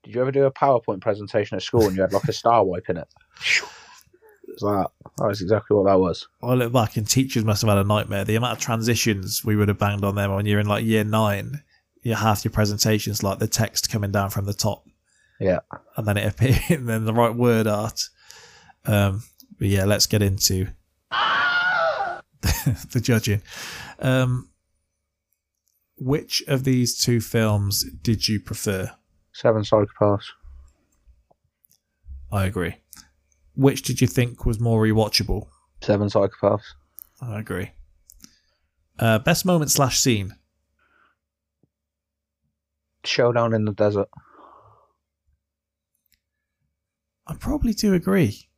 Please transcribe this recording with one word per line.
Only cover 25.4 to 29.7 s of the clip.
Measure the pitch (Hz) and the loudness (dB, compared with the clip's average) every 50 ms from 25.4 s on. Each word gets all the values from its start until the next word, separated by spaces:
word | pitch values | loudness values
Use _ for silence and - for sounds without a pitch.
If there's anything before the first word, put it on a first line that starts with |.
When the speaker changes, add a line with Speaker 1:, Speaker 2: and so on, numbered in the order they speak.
| _ _ _ _ _ _ _ _ _ _ _ | _ _ _ _ _ _ _ _ _ _ _
Speaker 2:
which | - 139 127 139 160 - - - - - | -8 -2 -2 -2 -2 -2 -4 -6 -6 -2
of | - 139 127 131 | -2 -2 0 2
these | 131 127 127 120 113 - | 2 2 2 2 0 -2
two | - - 123 120 117 | -2 0 2 2 0
films | 110 - - 117 110 110 104 101 101 98 95 - - - - - | 0 0 0 2 2 2 2 2 0 0 -2 -2 -4 -6 -10 -6
did | - 120 110 98 - - | -2 -2 0 0 0 -2
you | 107 101 | -2 -2
prefer? | - - 107 - - 107 98 95 95 110 - _ _ _ _ _ _ _ _ | -4 -8 -10 -6 -4 -2 -2 -2 -4 -8 -10 _ _ _ _ _ _ _ _
Speaker 1:
Seven | - - 120 110 110 | 0 2 2 2 2
Psychopaths. | 104 - | 0 2